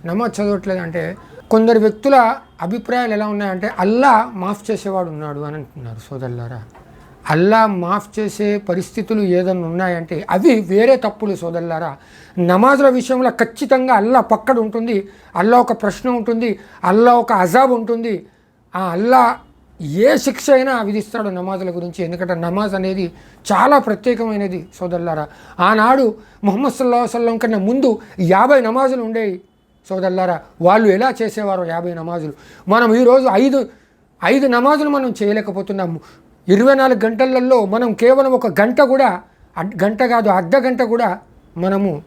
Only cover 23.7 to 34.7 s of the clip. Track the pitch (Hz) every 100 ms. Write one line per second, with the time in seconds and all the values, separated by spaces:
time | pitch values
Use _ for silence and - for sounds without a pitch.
23.7 | 285 220 208 254 233 226 208 202 180 175
24.7 | - 180 175 170 156 147 - - - 180
25.7 | 220 226 269 240 208 - _ 202 196 269
26.7 | - 254 240 240 233 233 226 233 214 190
27.7 | 262 269 220 - - 175 190 254 277 226
28.7 | 240 269 254 226 226 214 180 _ _ _
29.7 | _ _ 190 185 185 185 165 - _ 170
30.7 | 214 214 190 254 - 220 214 202 190 170
31.7 | 165 175 170 165 170 156 135 - - -
32.7 | 220 240 226 247 262 254 196 269 269 -
33.7 | - _ _ _ _ 170 269 269 240 262